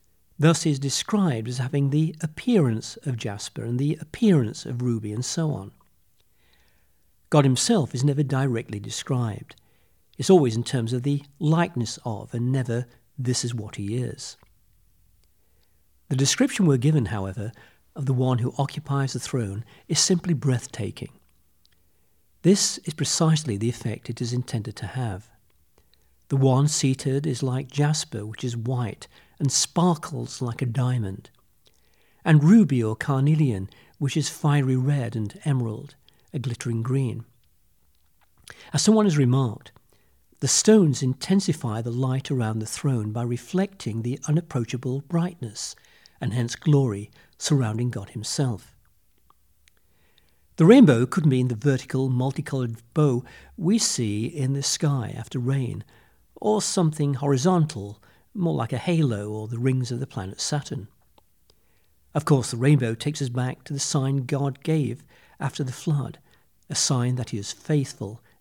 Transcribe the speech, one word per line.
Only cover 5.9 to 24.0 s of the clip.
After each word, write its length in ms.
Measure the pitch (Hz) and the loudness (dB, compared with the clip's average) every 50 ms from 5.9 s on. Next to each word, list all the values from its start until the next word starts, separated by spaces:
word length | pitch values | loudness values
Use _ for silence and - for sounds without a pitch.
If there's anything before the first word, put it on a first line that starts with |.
| _ _ _ _ _ _ _ _ _ _ _ _ _ _ _ _ _ _ _ _ _ _ _ _ _ _ _ - | _ _ _ _ _ _ _ _ _ _ _ _ _ _ _ _ _ _ _ _ _ _ _ _ _ _ _ 4
God 140 | - 147 139 | 4 6 6
himself 520 | 135 127 - - - 233 190 127 - - | 6 4 2 2 2 2 2 2 0 -2
is 80 | 120 135 | 0 0
never 180 | 147 139 147 | 0 2 2
directly 560 | 147 131 139 131 139 135 117 113 117 - 110 104 | 0 0 0 0 0 0 -2 -2 -4 -6 -8 -8
described. 800 | 107 110 - - - - 135 123 120 110 98 - - - - _ _ _ _ _ _ _ _ _ _ _ _ | -8 -8 -10 -8 -4 -2 -2 0 0 -2 -4 -8 -12 -18 -20 _ _ _ _ _ _ _ _ _ _ _ _
It's 140 | - 131 - | -6 4 6
always 240 | 147 151 139 120 110 | 6 6 6 4 0
in 80 | 117 | -2
terms 300 | 117 - - 123 113 110 | -4 -2 -2 -2 -2 -2
of 100 | 127 123 | -4 -2
the 220 | 123 143 143 139 - - _ - | -2 -2 -2 -2 -4 -10 _ -2
likeness 580 | 170 147 160 170 170 170 - 123 113 - - - - | 0 2 2 2 2 0 -2 -4 -4 -4 -6 -8 -8
of, 280 | 123 107 95 - - | -8 -8 -8 -8 -8
and 200 | - 117 120 127 | -4 -2 -2 0
never, 340 | 131 135 123 120 113 120 120 - _ _ _ _ - - | 0 0 0 -2 -2 -4 -4 -6 _ _ _ _ -10 -6
"This 260 | 123 127 123 - - | -2 -2 -2 -2 -2
is 80 | 120 | -4
what 220 | 123 113 101 101 - | -6 -6 -8 -8 -10
he 220 | - 101 98 113 | -8 -8 -6 -4
is." 400 | 127 123 113 - - - - - _ _ _ _ _ _ _ _ _ _ _ _ _ _ _ _ _ _ _ _ _ _ _ _ _ _ _ _ _ _ _ _ _ _ - | -4 -4 -6 -8 -12 -14 -16 -18 _ _ _ _ _ _ _ _ _ _ _ _ _ _ _ _ _ _ _ _ _ _ _ _ _ _ _ _ _ _ _ _ _ _ -4
The 60 | - | 0
description 480 | 127 139 - - - 269 277 - - 190 | 0 2 0 2 2 0 0 2 2 4
we're 120 | 156 135 | 4 4
given, 300 | 123 117 156 156 139 113 | 4 4 2 2 2 0
however, 440 | 90 113 101 95 98 92 - 101 110 - - - - _ _ _ _ - | 0 -4 -4 -4 -6 -6 -8 -8 -10 -12 -14 -20 -20 _ _ _ _ -10
of 100 | 160 135 | -6 -2
the 80 | 135 131 | -2 0
one 240 | 123 131 131 127 113 | 2 2 2 2 0
who 160 | 120 127 - | 0 -2 -2
occupies 580 | - 139 - - 151 - - 139 139 135 127 - | -4 -4 -4 -4 -10 -6 -4 -2 -2 -2 -4 -4
the 40 | 120 | -8
throne 460 | - - - 127 110 98 95 110 - - - - _ - | -8 -6 -4 -4 -4 -4 -6 -8 -10 -14 -18 -18 _ -4
is 100 | 156 - | -2 0
simply 340 | - - 185 175 - 175 | 2 2 2 2 2 -2
breathtaking. 760 | 165 120 139 139 127 117 - - - - 104 - - - - - - - _ _ _ _ _ _ _ _ _ _ _ _ _ _ _ _ _ _ _ _ _ _ _ _ | -2 0 0 0 0 0 -2 -8 -8 -8 -8 -8 -6 -10 -14 -14 -14 -20 _ _ _ _ _ _ _ _ _ _ _ _ _ _ _ _ _ _ _ _ _ _ _ _
This 360 | - 165 202 196 - - - - - | 4 4 4 4 2 -2 -4 -6 -10
is 100 | 165 151 | -10 -6
precisely 600 | - 139 - - - 165 160 160 151 - 120 101 | -4 -4 -2 0 2 4 4 2 2 0 -2 -4
the 140 | 101 110 120 | -2 -2 -4
effect 380 | - - - 117 107 - | -4 -4 -6 -8 -8 -8